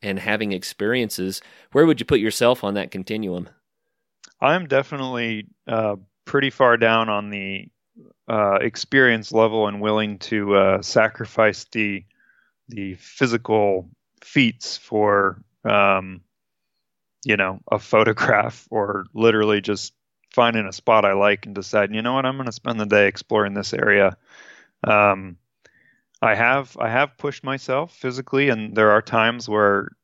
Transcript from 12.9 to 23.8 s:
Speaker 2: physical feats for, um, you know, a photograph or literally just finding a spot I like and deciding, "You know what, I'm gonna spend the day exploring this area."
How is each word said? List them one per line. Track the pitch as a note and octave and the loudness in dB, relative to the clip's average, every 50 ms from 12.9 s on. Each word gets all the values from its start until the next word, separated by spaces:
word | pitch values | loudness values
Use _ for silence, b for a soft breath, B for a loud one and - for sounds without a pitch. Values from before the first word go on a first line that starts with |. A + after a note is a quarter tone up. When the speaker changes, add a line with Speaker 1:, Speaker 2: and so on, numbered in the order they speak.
| F#2 | -12
Speaker 2:
physical | - - - - - C#3 B2 A#2 A2+ A#2+ - A2 G#2+ G#2 G2+ F#2+ F#2 F2+ - _ _ _ _ _ _ | -14 -18 -14 -4 -2 -2 0 0 -2 -2 0 0 0 2 0 0 -2 -6 -10 _ _ _ _ _ _
feats | - - - D3+ B2+ A2+ A2+ - - - - - | -14 -4 0 2 2 2 0 -4 -12 -14 -14 -14
for, | - - A2+ G#2+ G#2 G#2 G2+ G2+ G2 F#2+ F2+ G2 - _ _ _ - | -12 -4 -2 0 2 2 2 2 0 0 -4 -6 -18 _ _ _ -4
um, | A2 G#2+ G#2 G2 G2 G2 F#2+ F#2 F#2+ F#2 F2+ _ _ _ _ _ _ _ _ _ _ _ _ _ _ _ _ _ _ _ _ - | 0 2 2 4 2 2 0 -2 -8 -16 -18 _ _ _ _ _ _ _ _ _ _ _ _ _ _ _ _ _ _ _ _ -4
you | C3+ G#2+ | -2 -2
know, | G2 F#2+ F#2 F#2+ - - - | 0 -2 -4 -4 -8 -6 -6
a | - G2+ | -6 -4
photograph | - - - A2 A2 A#2 G#2+ - - - A#2 G#2 - - - - _ - | -4 0 2 2 4 2 0 0 0 2 2 2 2 0 -4 -12 _ -8
or | A2+ A2 G2+ G2+ G2+ G2 F#2 - - | -6 -4 -4 -4 -6 -8 -8 -10 -4
literally | A2 A2+ A#2 A2 G#2+ G#2+ G#2+ G#2+ G#2 | 2 2 4 4 4 2 2 0 0
just | F#2+ G#2+ G#2 G2 - - _ _ _ _ _ _ _ _ | -2 -4 -6 -6 -8 -14 _ _ _ _ _ _ _ _
finding | - - A#2+ A#2 A#2 A2 G#2 | 0 2 2 2 2 -2 -4
a | F#2+ | -6
spot | F2+ - - - A2 A2 G#2 | -10 -6 0 2 4 4 4
I | G2+ | 4
like | G2 G2 G2+ G#2 G2+ G2+ - | 2 2 2 2 2 0 -4
and | A2+ G2+ | -12 -12
deciding, | G2 F#2+ - - G#2+ G2+ G2+ G#2+ | -12 -8 -2 -2 0 0 0 -4
"You | A2 | -4
know | A2+ A#2+ B2+ | -4 -2 -2
what, | C3+ C3 | -2 -2
I'm | C3 C3+ | -4 -6
gonna | C#3 C3 A#2+ | -6 -8 -10
spend | A2 - - - A#2 A2 | -10 -10 -8 -6 -4 -4
the | G#2+ | -2
day | G2+ G#2 G#2 G2+ | 2 4 4 4
exploring | G2 F#2+ - - - - G#2+ G#2 G2+ G2 | 4 0 -4 -8 -2 0 0 0 0 -2
this | G2+ G2 - | -6 -8 -6
area." | - - | -4 -2